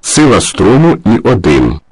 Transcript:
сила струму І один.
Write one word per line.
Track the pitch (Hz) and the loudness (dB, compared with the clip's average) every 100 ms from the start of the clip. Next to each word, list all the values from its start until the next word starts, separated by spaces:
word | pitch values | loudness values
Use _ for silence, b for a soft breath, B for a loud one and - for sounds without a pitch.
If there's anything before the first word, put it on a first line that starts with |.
сила | - - 151 110 | -4 0 2 0
струму | - - 92 131 165 151 104 | -2 -2 0 2 2 0 0
І | 117 | 0
один. | 117 117 85 69 62 76 _ | 0 -2 0 0 0 -4 _